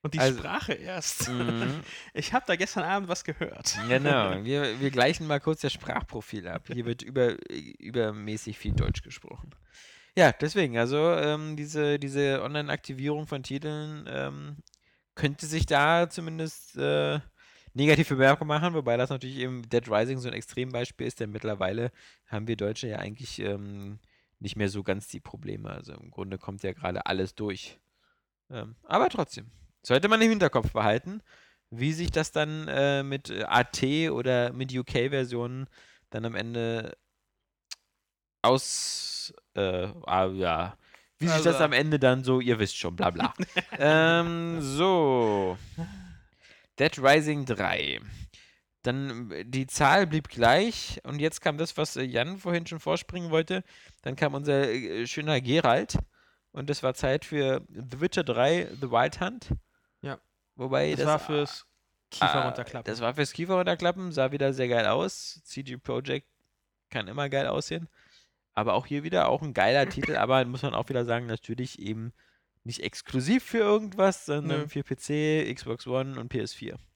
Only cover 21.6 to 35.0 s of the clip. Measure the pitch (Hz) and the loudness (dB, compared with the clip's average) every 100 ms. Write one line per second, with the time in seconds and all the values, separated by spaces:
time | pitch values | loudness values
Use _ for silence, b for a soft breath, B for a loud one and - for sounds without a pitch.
21.6 | 92 110 120 b b b _ 107 110 110 | -2 0 -4 b b b _ -8 -4 -2
22.6 | 104 110 120 104 95 107 127 - 101 101 | -2 -4 -6 -6 -8 -10 -12 -6 -4 -4
23.6 | 101 101 98 104 _ _ _ _ 101 110 | -8 -12 -12 -14 _ _ _ _ -10 -2
24.6 | 101 101 98 98 - 85 - - 101 104 | -2 -2 -2 -4 -4 -16 -14 -12 -10 -10
25.6 | 104 - - 71 - - 98 95 - 98 | -10 -12 -12 -18 -16 -12 -10 -8 -10 -8
26.6 | 98 92 92 90 - 95 95 - 104 95 | -8 -4 -4 -4 -2 0 -2 -4 -6 -6
27.6 | - - _ _ _ _ _ _ _ 123 | -12 -18 _ _ _ _ _ _ _ -12
28.6 | 110 113 - 185 359 - - - 113 - | -12 -14 0 2 2 0 -4 -6 -16 -20
29.6 | - _ - 127 202 220 220 214 165 127 | -20 _ 4 4 6 6 6 6 4 4
30.6 | - 117 107 117 - 208 b b b b | 2 2 4 4 0 -12 b b b b
31.6 | _ 113 139 160 170 156 156 156 151 156 | _ -2 -2 0 0 0 0 -2 -2 -4
32.6 | 156 139 139 139 139 139 - 101 110 123 | -4 2 2 2 -2 -6 -6 -6 2 2
33.6 | - - 131 151 165 143 123 123 120 127 | 2 0 0 2 0 0 2 2 0 -2
34.6 | 131 127 123 131 | -4 -4 -2 0